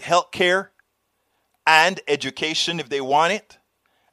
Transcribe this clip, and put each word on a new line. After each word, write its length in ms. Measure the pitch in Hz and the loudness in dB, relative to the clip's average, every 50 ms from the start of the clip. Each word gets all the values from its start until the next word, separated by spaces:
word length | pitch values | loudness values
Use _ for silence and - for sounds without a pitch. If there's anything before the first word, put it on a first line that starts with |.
| - | 0
health 260 | - 170 180 170 - | 0 0 0 0 -2
care 400 | - - 180 180 180 190 196 _ _ _ _ _ _ _ _ _ _ _ _ _ _ _ _ _ _ _ - | -4 0 0 2 2 0 -4 _ _ _ _ _ _ _ _ _ _ _ _ _ _ _ _ _ _ _ 2
and 340 | 156 160 156 160 185 190 - - | 4 4 6 4 4 0 -4 -4
education 720 | - 147 139 - 135 - - 165 156 160 - - 175 170 165 | -4 -4 -4 -4 -8 -8 -6 -6 -6 -4 -4 -4 -4 -6 -8
if 100 | 143 117 | -8 -6
they 120 | 143 139 | -6 -6
want 320 | 135 131 143 151 165 175 | -2 0 2 2 2 2
it, 260 | 175 - - _ - _ _ _ _ _ _ _ _ _ _ _ | 0 -4 -6 _ -20 _ _ _ _ _ _ _ _ _ _ _